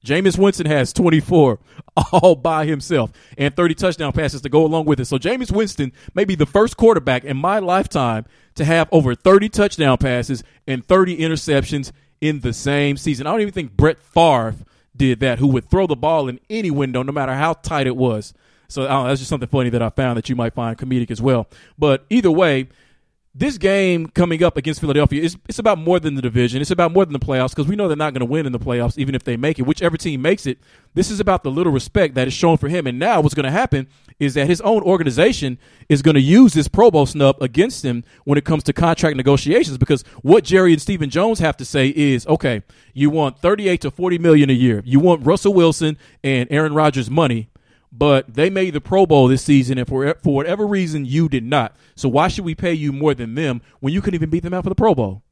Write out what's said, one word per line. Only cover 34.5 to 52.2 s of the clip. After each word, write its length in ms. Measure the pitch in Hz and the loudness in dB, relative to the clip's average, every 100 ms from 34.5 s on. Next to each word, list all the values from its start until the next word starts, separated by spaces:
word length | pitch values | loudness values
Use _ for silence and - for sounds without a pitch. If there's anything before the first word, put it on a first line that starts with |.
| 175 | 0
own 200 | 208 220 | 0 0
organization 760 | 190 185 156 123 190 247 135 127 _ _ _ | 2 0 0 2 2 2 -6 -8 _ _ _
is 140 | 147 | 2
gonna 160 | 143 151 | 4 4
use 340 | 135 196 254 | 6 8 8
this 140 | 160 175 | 6 0
Pro 240 | - 233 | 4 4
Bowl 160 | 160 139 | 6 0
snub 340 | 147 139 135 | 2 2 2
against 440 | 127 117 214 - | -2 0 0 0
him 180 | 139 120 - _ | -6 -6 -8 _
when 140 | - 143 | -2 -2
it 60 | |
comes 200 | 139 160 | 0 -2
to 80 | - | -2
contract 440 | - 165 165 156 143 | 0 0 0 0 0
negotiations, 600 | 131 139 143 208 170 131 | 2 2 2 0 0 0
because 240 | 139 139 - - | 0 0 -4 -10
what 200 | 131 208 | 4 4
Jerry 300 | 139 190 180 | 6 2 4
and 100 | 160 | 2
Stephen 280 | - 190 151 | 0 -4 -4
Jones 280 | 139 208 226 | -2 -2 0
have 180 | 160 139 | -2 -4
to 60 | |
say 260 | 123 143 135 | -6 -2 0
is, 360 | 143 147 127 - | 0 0 0 0
"Okay, 360 | 151 147 110 - _ _ | -2 0 -4 -8 _ _
you 160 | 131 143 | -2 0
want 300 | 156 143 - | 0 -4 -2
thirty-eight 440 | 170 208 196 175 | -2 0 -2 -2
to 100 | 143 | -4
forty 260 | - 180 175 | -6 -4 0
million 320 | 170 156 139 | 4 6 6
a 40 | |
year. 280 | 127 123 107 | 4 2 0
You 140 | 117 135 | 2 4
want 260 | 175 165 | 4 2
Russell 300 | 135 185 202 | 2 2 2
Wilson 420 | 190 170 151 156 151 _ _ | 4 4 2 -4 -6 _ _
and 240 | 139 131 123 | -4 -2 -2
Aaron 240 | 143 156 | -2 -2
Rodgers 340 | 151 156 135 113 | 0 0 0 -2
money, 420 | 135 151 117 110 _ _ _ _ | 0 0 -2 -8 _ _ _ _
but 440 | 113 143 135 - | -2 2 2 0
they 160 | 110 170 | -2 -2
made 240 | 190 185 | 0 -4
the 60 | 151 | -4
Pro 260 | - 190 185 | -2 2 4
Bowl 220 | 156 127 | 6 6
this 140 | 131 | 2
season, 360 | - 139 123 131 | 4 2 2 -4
and 100 | 123 | -4
for, 260 | 135 139 - | -4 -4 -2
for 120 | 175 | -2
whatever 320 | 139 160 196 208 | -2 -2 -4 -2
reason, 400 | 202 175 156 135 | -2 -4 -6 -4
you 200 | 143 160 | -2 0
did 160 | 135 | -2
not. 320 | 117 143 117 _ _ | -2 -2 -2 _ _
So 120 | - 135 | -6 -2
why 220 | 127 | 0